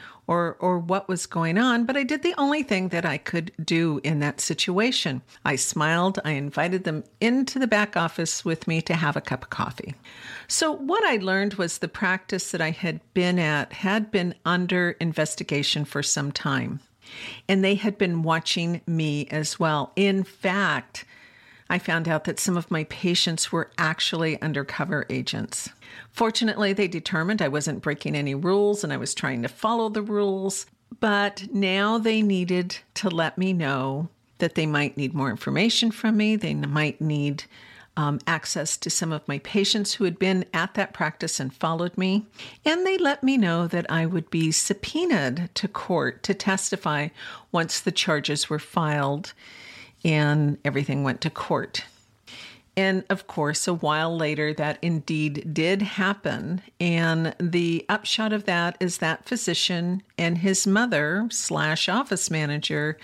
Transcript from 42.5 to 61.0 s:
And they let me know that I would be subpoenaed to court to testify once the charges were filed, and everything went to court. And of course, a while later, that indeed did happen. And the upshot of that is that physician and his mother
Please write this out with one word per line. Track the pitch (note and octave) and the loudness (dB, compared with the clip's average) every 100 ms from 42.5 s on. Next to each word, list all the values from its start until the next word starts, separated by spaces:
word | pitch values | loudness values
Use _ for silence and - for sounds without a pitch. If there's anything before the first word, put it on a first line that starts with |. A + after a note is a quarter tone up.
| - | -4
And | D4+ E4 F#4 | 0 2 2
they | F#4+ | 2
let | C#4+ C#4+ | 2 2
me | C4 C4+ | 2 4
know | F#3 E3+ E3+ | 4 2 0
that | E3+ - | -2 0
I | E3 E3 | 0 0
would | F3+ - | -2 -2
be | E3 D#3+ | 0 2
subpoenaed | D#3+ - - - D#4 F4 G#3+ C3+ C#3 F3 - | 2 0 -2 -4 -2 2 2 2 -2 -4 -4
to | G3 | -6
court | - - F3 B2+ - | -4 -2 0 0 -2
to | - | -4
testify | G3+ - F#3+ - - E3+ D3 D3 - - - - | -2 0 0 0 -4 -2 0 -2 -6 -14 -16 -4
once | F3 E3 - | -2 0 -2
the | - | -2
charges | E3 - D3+ C#3 D3 - | 0 2 2 0 -2 -2
were | D3+ | -4
filed, | - F3+ D#3 D3 C#3 C#3+ G3+ - - - - - - _ | -2 0 2 2 0 -2 -6 -16 -20 -20 -20 -20 -20 _
and | E3+ D3+ D3 D3+ D3 D3 | 2 4 4 4 4 2
everything | D3 C3+ C#3+ C#3 | -2 -2 0 0
went | C3+ - | 0 -2
to | D#3+ | -4
court. | - - D3 G2+ - - - _ _ - - - - _ - | -4 -2 -2 -2 -8 -10 -14 _ _ -20 -20 -18 -20 _ 0
And | F#3+ F#3+ - | 2 2 0
of | F#3 - | -2 -2
course, | - D3 D#3 - | -2 0 0 0
a | |
while | E3+ D3 D3+ E3 E3+ | 0 2 2 0 0
later, | D3+ D3+ D3+ | 0 0 0
that | D3+ D3+ D3 | 0 -2 0
indeed | E3+ D#3+ - D#3 D3+ C#3+ D#3+ | 0 0 0 0 0 -2 -4
did | D3+ D#3+ G3 | 0 2 2
happen. | G3+ - F#3+ G3+ D#3 B2 C3 F3+ - - | 0 0 0 0 -4 -4 -4 -6 -8 -4
And | F3 E3 E3 E3 D#3+ - | 0 2 2 2 0 -2
the | F3 F3 E3+ E3 - | 0 2 2 0 0
upshot | G#3 G#3 - A3 | -2 0 -2 0
of | G#3+ G3+ | -2 0
that | E3+ E3+ - | 0 0 0
is | F#3 - | -2 0
that | D#3+ D#3+ - | -2 -2 -4
physician | A#3+ - E3 - F3 F3 F#3+ - - | -4 -2 0 0 0 0 -2 -4 -2
and | E3+ F3 | 0 2
his | G3 F#3 G3 | 2 2 4
mother | G3+ B3 D#3+ | 4 4 2